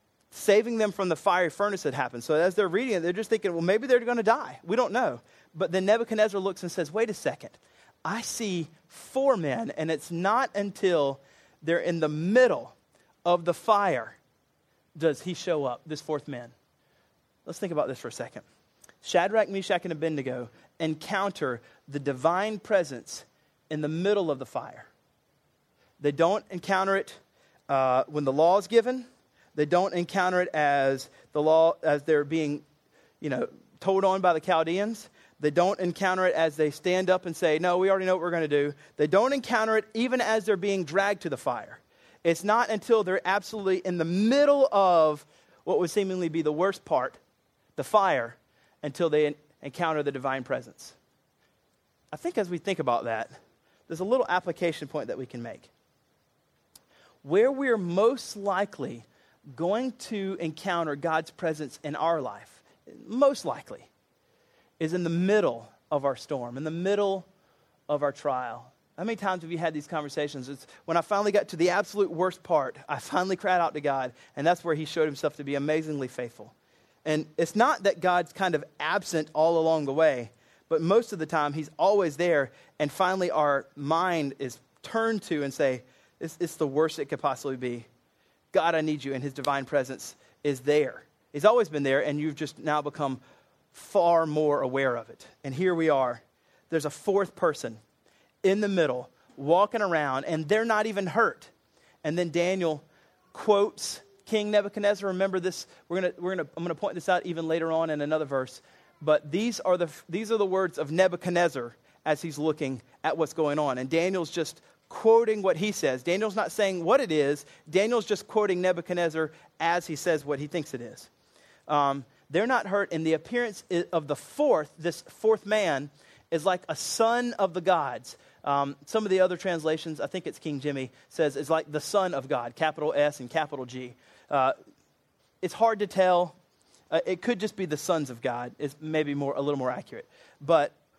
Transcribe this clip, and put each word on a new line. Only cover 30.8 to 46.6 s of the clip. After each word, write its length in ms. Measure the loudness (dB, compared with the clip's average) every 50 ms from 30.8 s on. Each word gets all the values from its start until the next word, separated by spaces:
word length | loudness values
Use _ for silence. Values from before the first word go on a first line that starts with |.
| 2 2 0 -2 -6 -14 _ -20 -14 _
the 100 | -2 0
law, 340 | 4 6 6 6 6 6 4 2 0
as 200 | 0 0 0 2
they're 200 | 2 2 2 2
being, 400 | 0 -2 -2 -2 -2 -4 -6 -8 _ _ _ _ _ _ _ _ _ _ -8
you 100 | -6 -4
know, 180 | -2 -2 -4 -6 -8 -16 _ _ _ -4
told 240 | -2 0 2 4 4
on 180 | 2 2 4
by 120 | 2 2 2
the 60 | 2
Chaldeans. 680 | 2 2 2 2 2 0 0 -2 -2 -4 -6 -10 -14 -20 _ _ _ _ _ -4
They 120 | -2 0
don't 280 | 2 4 2 2 2 -2
encounter 460 | -2 -4 -2 0 0 0 2 2 2
it 80 | 2 2
as 220 | 2 0 0 2
they 160 | 0 0 0
stand 400 | -2 -2 -2 0 0 2 2 2
up 160 | 2 2 0
and 80 | -6 -6
say, 240 | 0 2 2 2 2
"No, 180 | 2 2 2
we 140 | 4 4 4
already 160 | 2 2 2
know 80 | 0 0
what 80 | 0 0
we're 80 | -2
gonna 160 | 0 0 0
do." 260 | 2 2 2 2 0 -4 -10 -18 -10 _
They 120 | -2 0
don't 240 | 4 4 4 4 4
encounter 460 | 0 -2 -2 0 0 2 2 2 2
it 80 | 0 0 -2 -4
even 280 | -2 -2 0 0 0
as 240 | 0 2 0 0 2
they're 120 | 0 0
being 260 | 0 2 0 0 0 -2
dragged 380 | 0 0 0 2 2 0 -2
to 80 | -4 -6
the 80 | -6
fire. 420 | -4 -4 -4 -4 -4 -6 -14 -20 -20 _ _ _ _ _ _ _ _ 0
It's 200 | 0 2 2 2
not 260 | 2 2 2 2 2
until 340 | -2 -2 2 2 4 4 4
they're 180 | 2 0 0 0
absolutely 540 | 0 0 0 -2 -4 -8 -4 0 0 0
in 220 | 0 0 -2 -2 -2
the 60 | -2
middle 640 | 0 2 2 2 4 4 6 6 6 6 6 4 4
of 520 | 4 4 6 6 6 6 6 4 2 -2 -10 _ _ _ _ _ _ _ -4
what 160 | 0 0 0
would 120 | 0 0
seemingly 380 | 0 0 0 0 -2 -2 -4 -2
be 120 | -2 0
the 100 | 0 0
worst 320 | 0 2